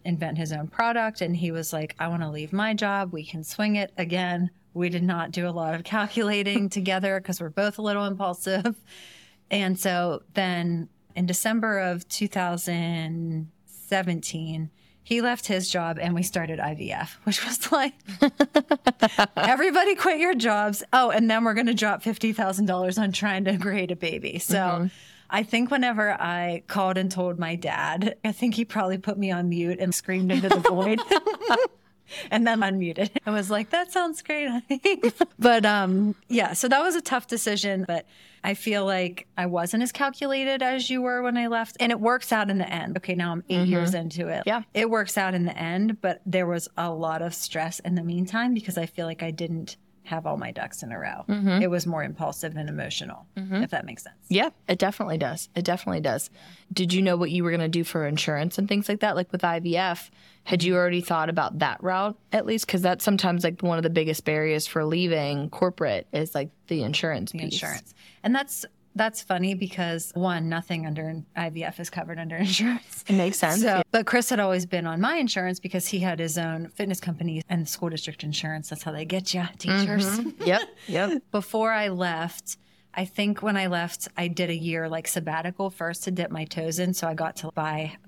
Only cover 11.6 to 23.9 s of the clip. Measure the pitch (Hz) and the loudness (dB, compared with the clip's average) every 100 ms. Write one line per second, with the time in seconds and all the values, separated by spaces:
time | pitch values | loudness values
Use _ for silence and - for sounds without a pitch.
11.6 | 220 202 185 175 - - 208 196 180 175 | 2 0 0 -2 -6 -4 -2 0 0 -2
12.6 | 180 170 170 165 160 165 165 160 160 _ | -2 -2 0 -2 -4 -4 -4 -4 -6 _
13.6 | - - - 190 180 170 - 160 160 160 | -20 -20 -2 0 0 -2 -4 -6 -4 -4
14.6 | 160 - _ _ - 233 240 240 - 190 | -6 -10 _ _ -2 0 2 0 0 0
15.6 | 185 180 165 160 170 175 180 185 165 160 | 0 0 -2 -2 0 0 0 -2 -2 -2
16.6 | 151 151 - - 165 - - - 240 247 | -4 -4 -6 -6 -8 -6 -2 -2 -2 -4
17.6 | - 302 269 - - 190 285 - 277 302 | 0 2 0 -4 -14 2 4 4 4 4
18.6 | - 285 - - 220 - 208 - 208 262 | 4 2 2 4 4 6 2 4 4 6
19.6 | 359 320 392 381 359 311 349 269 220 208 | 6 6 4 4 4 4 4 4 4 4
20.6 | 208 202 - 254 240 220 226 220 226 214 | 2 -2 4 6 6 6 6 4 4 4
21.6 | 233 233 214 196 226 214 226 220 190 190 | 2 2 2 2 -2 0 0 2 0 2
22.6 | 202 185 185 185 202 180 208 190 190 196 | 2 2 2 2 0 0 0 0 0 0
23.6 | 202 202 180 | 0 0 -2